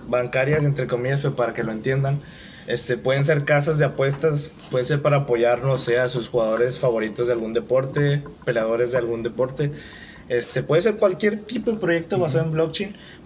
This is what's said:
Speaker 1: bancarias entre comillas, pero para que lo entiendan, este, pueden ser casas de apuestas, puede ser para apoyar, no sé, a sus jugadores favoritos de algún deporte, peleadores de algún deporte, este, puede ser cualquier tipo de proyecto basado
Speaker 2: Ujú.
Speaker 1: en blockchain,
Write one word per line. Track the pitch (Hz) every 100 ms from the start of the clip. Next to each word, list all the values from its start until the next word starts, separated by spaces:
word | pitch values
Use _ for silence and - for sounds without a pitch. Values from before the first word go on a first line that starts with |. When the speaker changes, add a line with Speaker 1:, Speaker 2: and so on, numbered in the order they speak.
| -
Speaker 1:
bancarias | 123 123 131 131 151
entre | 147 139 123
comillas, | 120 127 143
pero | 143 -
para | 117
que | 110
lo | 110
entiendan, | 110 123 135 139 147 - - - - -
este, | 120 - 120
pueden | 127 139
ser | 143 147
casas | 143 147 147 151
de |
apuestas, | 143 - 135 143 160 147 - - -
puede | 127
ser | 123 147
para | 151 143
apoyar, | 139 120 120 120
no | 135 131
sé, | 120 120
a | 123
sus | 127 110
jugadores | 123 110 113 123 -
favoritos | 131 113 110 104 120
de |
algún | 117 110
deporte, | 113 - 127 135 147 143 143 - -
peleadores | - 117 113 117 123
de | 127
algún | 117 117
deporte, | 113 110 131 139 143 143 - - - - -
este, | 120 - 135
puede | - 156
ser | 214 214
cualquier | 202 170 208 214
tipo | - 247 233
de | 214
proyecto | 175 170 165 190
basado | 160 160
Speaker 2:
Ujú. | 160
Speaker 1:
en | 156
blockchain, | 160 156 208 - - -